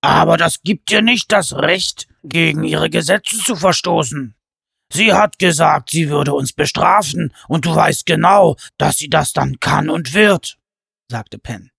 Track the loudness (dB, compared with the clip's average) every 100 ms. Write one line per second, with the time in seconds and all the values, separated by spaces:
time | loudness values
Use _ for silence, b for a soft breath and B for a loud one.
0 | 2 2 4 2 0 -2 -4 -4 0 2
1 | 2 0 2 0 0 -2 -2 0 -4 -8
2 | -18 _ -6 0 0 0 -2 -2 -2 -2
3 | 0 -2 0 -4 -4 0 0 0 0 -2
4 | -2 -6 -10 _ _ _ _ _ _ 0
5 | 2 4 2 0 0 2 2 2 -2 -4
6 | 0 0 0 -2 -4 -4 -4 0 2 2
7 | 0 -4 -6 B B -4 0 0 0 -2
8 | -2 0 4 4 4 2 B _ -2 -2
9 | -2 0 0 -2 -4 -4 -2 0 0 -4
10 | -2 2 2 2 -2 -16 _ _ _ _
11 | _ -12 -10 -16 -14 -14 -16